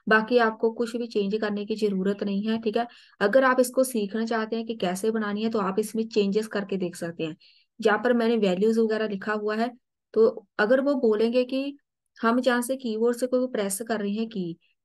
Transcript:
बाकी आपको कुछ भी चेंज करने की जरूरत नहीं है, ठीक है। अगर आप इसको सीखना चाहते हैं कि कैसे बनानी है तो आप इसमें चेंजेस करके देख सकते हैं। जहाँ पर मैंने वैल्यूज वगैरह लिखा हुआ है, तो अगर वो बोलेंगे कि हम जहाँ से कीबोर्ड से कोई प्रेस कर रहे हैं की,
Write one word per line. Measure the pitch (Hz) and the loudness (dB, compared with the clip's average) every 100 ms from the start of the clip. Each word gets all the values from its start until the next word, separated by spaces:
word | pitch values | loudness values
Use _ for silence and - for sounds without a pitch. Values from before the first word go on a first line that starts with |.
| - | 2
बाकी | 220 220 247 | 2 4 4
आपको | 226 220 226 | 2 2 -2
कुछ | 226 233 233 | 0 -4 -4
भी | 233 | -4
चेंज | 214 196 214 | -2 0 0
करने | 214 208 208 | -2 -4 -4
की | 214 | -2
जरूरत | 214 190 190 202 | 0 0 0 -2
नहीं | 202 196 | -2 -4
है, | 214 226 | -2 -2
ठीक | 226 214 | -2 -2
है। | 240 - _ _ | -4 -8 _ _
अगर | 311 269 | 4 4
आप | 262 254 | 4 4
इसको | 247 262 | 2 2
सीखना | 254 233 202 220 226 | 0 0 -2 -4 -2
चाहते | 226 220 226 | -2 -2 -6
हैं | 226 | -6
कि | 226 | -4
कैसे | 180 185 214 | -4 -2 -2
बनानी | 220 208 208 | -2 -2 -2
है | 226 | -2
तो | 226 | -2
आप | 190 190 | -2 -2
इसमें | 214 226 220 | -4 -4 -2
चेंजेस | 220 196 202 220 | 0 0 0 -2
करके | 208 196 196 | -6 -6 -6
देख | 180 - | -6 -6
सकते | 170 170 | -10 -6
हैं। | 160 156 _ _ _ _ | -8 -8 _ _ _ _
जहाँ | 214 214 | 0 2
पर | 240 | 2
मैंने | 240 226 233 | 2 4 4
वैल्यूज | 202 180 214 226 | 2 2 2 4
वगैरह | 226 220 220 | 2 0 -2
लिखा | 196 202 | -4 -4
हुआ | 214 208 214 | -4 -2 -2
है, | 240 240 _ _ _ | -4 -6 _ _ _
तो | - 220 - - - | 4 4 2 -10 -2
अगर | 208 262 | 2 4
वो | 277 277 | 4 2
बोलेंगे | 240 214 226 247 254 | 2 2 2 2 0
कि | 269 277 285 _ _ _ _ | -2 -4 -8 _ _ _ _
हम | 226 247 | 0 2
जहाँ | 254 240 | 2 0
से | 240 269 | -2 -4
कीबोर्ड | 247 214 233 240 | -4 0 0 0
से | 254 | 0
कोई | 254 254 | 0 0
प्रेस | 240 202 - | -2 -4 -4
कर | 226 220 | -4 -4
रहे | 202 | -2
हैं | 208 226 | -4 -4
की, | 208 175 170 _ _ | -4 -6 -8 _ _